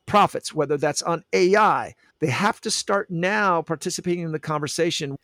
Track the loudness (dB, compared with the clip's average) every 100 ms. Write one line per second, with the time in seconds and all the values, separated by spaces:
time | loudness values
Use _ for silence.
0 | 0 4 4 0 -6 -2 0 0 0 -2
1 | -4 -4 -2 2 4 6 4 2 -2 -12
2 | _ _ -2 0 0 0 -4 -6 -2 -2
3 | -2 -2 0 0 2 0 0 -4 -4 -6
4 | -4 -2 -4 -6 -4 -4 -2 0 0 0
5 | -6 -8